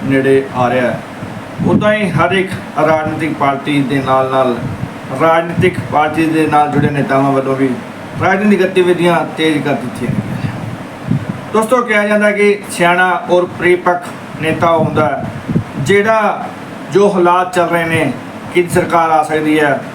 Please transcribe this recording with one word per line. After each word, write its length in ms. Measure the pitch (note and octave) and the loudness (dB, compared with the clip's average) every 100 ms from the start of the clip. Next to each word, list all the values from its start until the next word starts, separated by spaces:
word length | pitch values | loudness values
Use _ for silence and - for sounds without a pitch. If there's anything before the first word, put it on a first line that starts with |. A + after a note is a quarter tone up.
ਨੇੜੇ 400 | C3+ C3+ C3+ C3+ C3+ B2 | 0 2 4 2 2 -2
ਆ 140 | B2 | 0
ਰਿਹਾ 180 | B2+ A#2+ | 2 0
ਹੈ, 120 | - - - - - - - - | -4 -10 -12 -12 -12 -12 -4 0
ਉਦਾਂ 260 | - G#3+ | 2 2
ਹੀ 160 | G#3+ G3 | 0 0
ਹਰ 220 | D3 - | 0 2
ਇੱਕ 200 | F#3+ F#3 - - - D#3 | 0 -2 -6 -8 -2 2
ਰਾਜਨੀਤਿਕ 460 | D#3 D#3 D#3 D#3+ - | 2 0 -4 -4 0
ਪਾਰਟੀ 420 | C#3 C#3 D3 C#3+ | -2 -2 -2 0
ਦੇ 200 | B2+ C#3 C3 | 0 -2 0
ਨਾਲ 260 | C3 C3 | 0 2
ਨਾਲ 240 | C3 B2+ A#2 - - - - - - | 2 0 0 -4 -6 -8 -10 -10 0
ਰਾਜਨੀਤਿਕ 580 | D#3+ E3 E3+ E3+ F3+ - - | 2 2 0 0 0 0 -4
ਪਾਰਟੀ 340 | D3+ D3+ D#3+ D#3+ | 0 0 0 0
ਦੇ 200 | D#3+ D3+ | 2 2
ਨਾਲ 240 | D3 D3 | 2 2
ਜੁੜੇ 180 | C#3+ D3 | 2 0
ਨੇਤਾਵਾਂ 420 | C#3+ C3 C3+ C#3 | 0 0 2 2
ਵੱਲੋਂ 240 | C3+ C3+ C3 | 0 0 0
ਵੀ 140 | C3+ A#2+ - - - - | 0 -2 -8 -14 -12 -2
ਰਾਜਨੀਤਿਕ 400 | F#3 F#3+ G#3 F#3+ | 0 2 4 4
ਗਤੀਵਿਧੀਆਂ 560 | F#3 F#3 F3+ E3 F3 E3+ D#3 - | 4 2 2 4 4 2 -2 -2
ਤੇਜ਼ 260 | D#3+ D3 | 0 0
ਕਰ 100 | C#3 C#3 | 0 -2
ਦਿੱਤੀਆਂ 360 | B2 - B2 | -4 -6 -4
ਗਈਆਂ 260 | - - - | -2 -4 -6
ਨੇ। 760 | - - - - - - - - - - - | -6 -6 -10 -10 -12 -12 -4 -2 -2 -8 -2
ਦੋਸਤੋ, 280 | G#3+ A3+ B3+ | -2 2 2
ਕਿਹਾ 240 | A#3+ G#3 G#3 | 2 0 2
ਜਾਂਦਾ 240 | G#3 G#3 | 2 2
ਕਿ 280 | G3+ G#3 G3 - | 4 2 2 -4
ਸਿਆਣਾ 380 | - F3 F3+ F#3 F3 - | 0 2 4 2 0 2
ਔਰ 180 | F3 F3 - | 0 0 0
ਪਰਿਪੱਕ 440 | E3+ F3+ F3+ F3 - - - - | 2 2 2 -2 -4 -12 -12 -6
ਨੇਤਾ 280 | D#3+ D#3 E3+ | -4 0 2
ਉਹ 160 | E3 D#3 | 2 2
ਹੁੰਦਾ 220 | D3+ D3+ | 2 0
ਹੈ 180 | C#3 - - - - - - | -2 -6 -10 -4 -4 -2 -6
ਜਿਹੜਾ 640 | C#3 G3+ G#3+ A3 G#3 - - - - - - | 2 2 4 2 2 -2 -8 -12 -14 -14 -2
ਜੋ 160 | D#3+ G3+ | 2 4
ਹਾਲਾਤ 420 | F3+ F3 F3 F3+ F3+ | 4 4 4 2 0
ਚੱਲ 140 | E3 | 0
ਰਹੇ 160 | E3+ E3 | 0 0
ਨੇ, 260 | E3 C#3+ - - - - | 0 0 -4 -10 -14 -4
ਕਿਹਦੀ 160 | E3+ E3+ | -2 2
ਸਰਕਾਰ 400 | F3 D#3+ E3+ E3 | 0 2 2 2
ਆ 120 | D#3+ | 2
ਸਕਦੀ 360 | D3+ D#3 D#3 D3+ | 2 0 2 2
ਹੈ 200 | D3 C3+ - | 2 0 -4